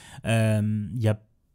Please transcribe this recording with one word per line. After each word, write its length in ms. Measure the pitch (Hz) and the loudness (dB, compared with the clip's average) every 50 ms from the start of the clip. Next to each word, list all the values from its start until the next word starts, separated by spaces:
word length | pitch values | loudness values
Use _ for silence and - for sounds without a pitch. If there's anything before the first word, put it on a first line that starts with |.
| - - - - - | -20 -20 -18 -10 -4
Euh, 580 | - 113 113 110 110 107 107 107 107 107 107 104 87 92 | -2 0 2 2 2 2 2 2 0 0 -2 -4 -4 -4
y 100 | 123 110 | 0 0
a, 160 | 107 110 - - _ _ _ _ _ _ | 0 0 0 -4 _ _ _ _ _ _